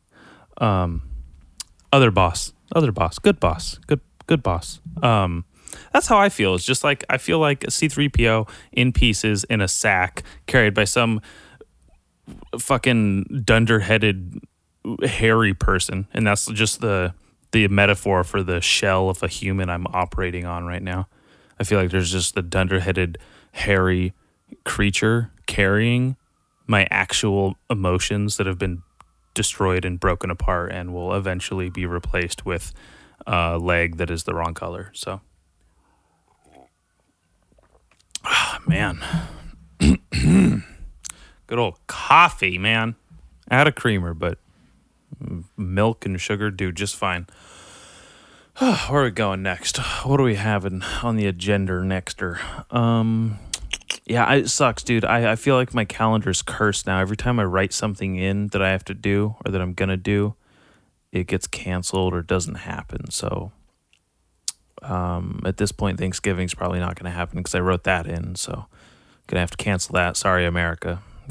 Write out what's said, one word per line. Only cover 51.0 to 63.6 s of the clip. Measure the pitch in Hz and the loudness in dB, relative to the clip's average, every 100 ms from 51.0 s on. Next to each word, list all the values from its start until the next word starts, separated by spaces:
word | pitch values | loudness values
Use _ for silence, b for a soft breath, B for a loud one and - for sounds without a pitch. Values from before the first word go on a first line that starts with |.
on | 120 113 | -2 0
the | 101 | 0
agenda | 87 95 101 95 | -2 0 0 0
nexter? | 90 95 92 - - 92 85 B B - | 0 -2 -2 -6 -8 -8 -6 B B -4
Um, | 120 117 117 113 113 113 104 B B B - - - - | 0 2 2 2 0 -2 -6 B B B -10 -10 -10 -2
yeah, | 117 117 | 0 4
it | 139 139 | 4 2
sucks, | - 131 107 | 2 2 2
dude. | - 117 - | 0 0 2
I, | 117 117 | 2 2
I | 113 | 2
feel | 143 127 | 2 2
like | 127 | 2
my | 123 101 | -2 -4
calendar's | - 113 110 95 92 | 0 2 2 0 -2
cursed | - - 104 - - | -4 -2 0 0 -2
now. | 95 | -2
Every | 95 104 | -2 -2
time | 123 120 | 0 0
I | |
write | 95 92 98 | 0 0 0
something | - 107 98 95 92 | -2 -4 -4 -4 -2
in | 95 101 104 | 0 0 -2
that | 98 | 0
I | 95 | 0
have | 95 - | 0 -4
to | |
do | 95 101 101 107 110 - | -6 0 0 0 -4 -4
or | |
that | 95 | -2
I'm | 90 | -2
gonna | 90 95 92 | -2 -2 -2
do, | 101 101 104 - b b b b b b _ | 0 0 0 -4 b b b b b b _
it | - - | -6 -4
gets | 92 - | -4 -4
canceled | - 95 92 87 95 92 | -8 -6 -4 -2 -2 0
or | 87 | -2
doesn't | 80 95 85 76 | -2 -2 -2 -8
happen. | - - - - - | -10 -12 -10 -12 -8
So, | - - - 95 - | -8 -6 -6 -8 -16